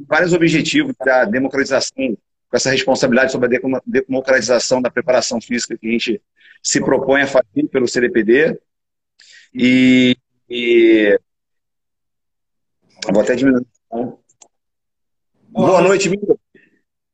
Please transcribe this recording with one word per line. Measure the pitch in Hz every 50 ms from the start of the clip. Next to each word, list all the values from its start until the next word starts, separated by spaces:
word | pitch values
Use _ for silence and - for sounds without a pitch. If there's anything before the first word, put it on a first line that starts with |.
| 143 -
vários | 147 156 175 175 170
objetivos | 175 165 160 160 156 120 - 123 143 156 131 127 - -
da | 135 131 127 123
democratização, | 101 107 131 135 135 - 139 135 - 139 123 - - - - 135 127 104 - _ _ _ _ _ _
com | -
essa | 120 - 131
responsabilidade | 135 135 - - - - - 131 117 123 131 127 -
sobre | 131 123
a | 123
deco-, | 120 123 - 131 131 127 -
democratização | 120 110 131 131 - 131 131 127 - 131 131 110 113 127 117 - - 131 127 127
da | 117
preparação | - 123 120 - 127 120 117 - 120 117
física | - - 123 120 - - 120 113
que | - 113
a |
gente | 117 117 - - 110 104 - _ _ _ _ - - _ -
se | - - 147
propõe | 143 147 139 123 - 127 135 139 139
a |
fazer | 135 - 131 123 _ _ 143 147 151
pelo | - 135 123 117
C | - 131 120
D | 120
P | 123 117 107
D. | 104 117 139 156 165 160 - - _ _ _ _ _ _ _ _ _ _ _ _ _ - - - _ -
E, | 127 123 127 127 127 127 127 127 127 127 127 123 - _ _ _ _ _ -
e... | 123 120 120 120 120 117 113 113 113 110 107 104 101 101 - _ _ _ _ _ _ _ _ _ _ _ _ _ _ _ _ _ _ _ _ _ _ _ _ _ _ _ _ _ _ _ _ _ _ _ - -
vou | 95 104 104
até | - 127
diminuir. | 120 131 139 131 123 123 - _ _ _ _ - 117 123 123 120 - _ _ _ _ _ _ _ _ _ _ _ _ _ _ _ _ _ _ _ _ _ _ _ _ _ _
Boa | - 113 117 160 190 175
noite, | 175 185 196 180 - 165
Miguel. | 185 202 208 196 - - _ _ _ _ _ _ _ _ _ _ _ _ _ _